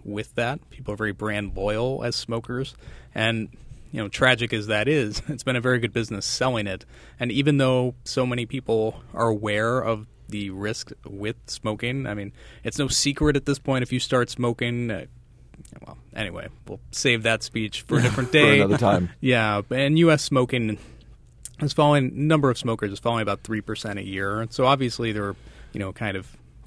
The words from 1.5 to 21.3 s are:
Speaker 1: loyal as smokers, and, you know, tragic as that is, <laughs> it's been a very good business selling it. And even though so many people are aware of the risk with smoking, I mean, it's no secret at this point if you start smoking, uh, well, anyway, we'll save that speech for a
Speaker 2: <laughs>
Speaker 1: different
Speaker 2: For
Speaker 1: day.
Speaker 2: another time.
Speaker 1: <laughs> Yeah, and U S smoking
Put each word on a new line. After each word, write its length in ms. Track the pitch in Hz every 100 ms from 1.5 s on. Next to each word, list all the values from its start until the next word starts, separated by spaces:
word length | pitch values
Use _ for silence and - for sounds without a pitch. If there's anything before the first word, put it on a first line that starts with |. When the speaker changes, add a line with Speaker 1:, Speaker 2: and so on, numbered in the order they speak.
| 90
Speaker 1:
loyal 480 | 101 107 127 135
as 120 | 120 -
smokers, 600 | - 117 117 123 131 - - - - -
and, 340 | 110 113 110 - - - -
you 100 | 131
know, 60 | 101
tragic 460 | - 127 120 120
as 140 | 110 107
that 200 | 104 117
is, 340 | 151 107 101 -
<laughs> 20 |
it's 160 | 139
been 120 | - 127
a 60 |
very 180 | 123 123
good 140 | 113
business 320 | 120 113 101 -
selling 420 | - 127 120 101
it. 180 | 92 - - - -
And 120 | 123
even 260 | 117 139 143
though 380 | 131 127 127 123
so 220 | - - 127
many 180 | 123 117
people 560 | 135 - 113 110 - -
are 140 | - 113
aware 520 | 107 107 104 113 127
of 280 | 113 110 107 - -
the 200 | 104 101
risk 400 | 95 104 113 - - -
with 280 | 98 104 113 -
smoking, 580 | - 110 107 120 135 127
I 60 | 104
mean, 160 | 101 - - -
it's 140 | 120 -
no 80 | 135
secret 480 | - 143 139 151 143
at 100 | 143
this 140 | 139
point 240 | - 131
if 80 | 123
you 60 | 127
start 300 | - 127 120
smoking, 580 | - 123 113 120 120 120
uh, 160 | 95 - - - - - - - - -
well, 120 | - - -
anyway, 320 | 101 87 - - -
we'll 120 | 101 -
save 300 | - 135 117
that 200 | 113 113
speech 380 | - 117 107 -
for 180 | - 139
a 20 |
Speaker 2:
<laughs> 20 |
Speaker 1:
different 260 | 120 104 123
Speaker 2:
For 40 |
Speaker 1:
day. 220 | 151 143 139
Speaker 2:
another 180 | 98 101
time. 300 | 117 95 87 -
Speaker 1:
<laughs> 40 |
Yeah, 400 | 135 120 110 104 104
and 300 | 127 139 156
U 100 | 165
S 120 | 151
smoking 540 | - 135 123 127 110 107 - - - - -